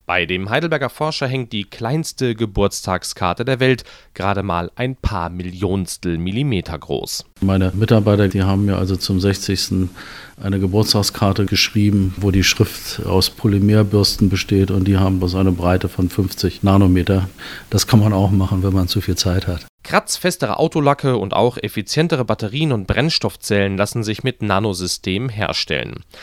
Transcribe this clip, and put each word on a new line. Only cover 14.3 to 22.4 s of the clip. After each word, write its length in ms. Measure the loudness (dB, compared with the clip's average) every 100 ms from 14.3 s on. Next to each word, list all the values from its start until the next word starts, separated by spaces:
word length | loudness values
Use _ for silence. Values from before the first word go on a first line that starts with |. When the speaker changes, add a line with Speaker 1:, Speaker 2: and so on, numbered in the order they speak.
| 2 2 2 2
Speaker 2:
und 160 | 2 2
die 120 | 4
haben 220 | 2 2
bloß 160 | 0 2
eine 180 | 2
Breite 340 | 2 2 2 0
von 220 | -2 -2
fünfzig 520 | 0 -2 0 -4 0
Nanometer. 680 | 2 4 6 4 2 0 0 -10 -16 -16 -4
Das 180 | -2 4
kann 140 | 4
man 100 | 4
auch 200 | 2 2
machen, 320 | 2 2 0
wenn 100 | 0
man 160 | 0 0
zu 100 | -2
viel 160 | -2 -2
Zeit 320 | 0 0 -2
hat. 180 | -6 -10 _
Speaker 1:
Kratzfestere 760 | -2 -2 -2 -4 -4 -2 -4 -2
Autolacke 580 | -2 2 2 2 0 0
und 160 | 0
auch 240 | 2 2 0
effizientere 640 | -8 -6 -4 -2 0 0
Batterien 480 | -2 -2